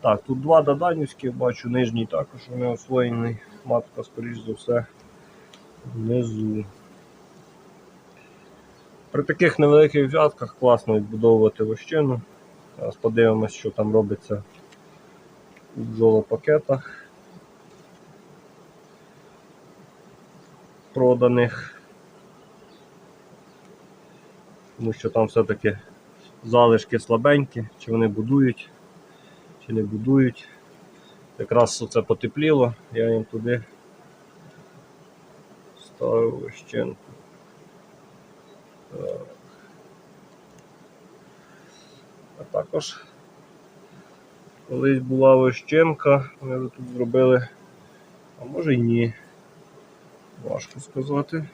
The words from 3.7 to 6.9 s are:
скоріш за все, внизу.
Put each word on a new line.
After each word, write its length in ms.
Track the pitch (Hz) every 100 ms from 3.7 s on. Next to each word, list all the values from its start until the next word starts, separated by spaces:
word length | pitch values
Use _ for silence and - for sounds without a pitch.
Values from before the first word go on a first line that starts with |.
| 120 - -
скоріш 340 | 117 - 117 117
за 140 | 110
все, 340 | 107 - 120 117 - - - - - - - - - 127
внизу. 720 | 117 110 120 117 107 110 107 101 - -